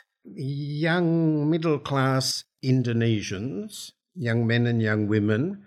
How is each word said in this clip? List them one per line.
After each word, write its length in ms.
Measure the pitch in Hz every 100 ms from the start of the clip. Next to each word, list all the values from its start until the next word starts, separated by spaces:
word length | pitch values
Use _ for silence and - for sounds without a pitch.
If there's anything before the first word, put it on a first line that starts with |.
| _ _
young 1200 | - 196 135 143 147 147 160 175 170 165 160 151 147
middle-class 960 | 165 165 147 - 135 131 131 131 - - _
Indonesians, 1300 | 135 131 120 117 113 107 98 95 120 180 208 - - - _
young 320 | - 120 117 113
men 200 | 117 120
and 160 | 120
young 240 | 110 107 104
women, 580 | 107 104 110 165 202